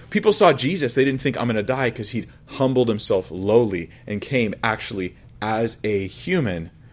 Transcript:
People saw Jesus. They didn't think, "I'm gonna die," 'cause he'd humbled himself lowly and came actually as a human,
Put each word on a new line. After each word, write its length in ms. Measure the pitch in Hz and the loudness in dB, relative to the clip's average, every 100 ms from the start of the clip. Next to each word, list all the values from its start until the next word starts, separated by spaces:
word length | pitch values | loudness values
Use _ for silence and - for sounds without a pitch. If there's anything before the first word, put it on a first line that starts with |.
| - | -4
People 220 | 208 202 | 0 2
saw 200 | 202 190 | 6 6
Jesus. 400 | 135 127 185 135 | 4 0 0 0
They 120 | 123 135 | 2 2
didn't 160 | 135 | 2
think, 180 | 143 110 | -2 -2
"I'm 80 | 117 | 0
gonna 160 | 110 | 0
die," 260 | 101 131 127 | -2 0 -2
'cause 200 | 117 107 | -2 -6
he'd 200 | 117 - - - | -6 -8 -12 -12
humbled 420 | - 131 127 120 | -2 0 2 2
himself 440 | 104 - 101 - | 2 0 0 -2
lowly 580 | 87 98 113 117 92 82 - - | -4 4 4 4 -2 -8 -12 -8
and 160 | 104 | -8
came 320 | - 135 110 - | -2 0 0 -2
actually 520 | 117 110 - 104 92 - - - | -2 -2 -4 -6 -6 -8 -20 -8
as 360 | 107 110 117 - 107 | -4 0 -2 -2 -2
a 200 | 101 98 | -2 -2
human, 640 | - - 185 120 87 82 - - | -8 -2 0 0 -2 -8 -14 -20